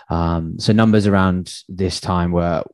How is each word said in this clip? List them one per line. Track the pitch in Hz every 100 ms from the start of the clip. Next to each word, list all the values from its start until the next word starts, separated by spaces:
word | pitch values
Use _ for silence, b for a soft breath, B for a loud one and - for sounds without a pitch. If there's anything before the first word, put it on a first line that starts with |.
| B
Um, | 82 82 85 82 -
so | -
numbers | 110 113 107 101
around | 98 95 92 87 - -
this | 92 95 -
time | - 90 87
were, | 87 87 82 -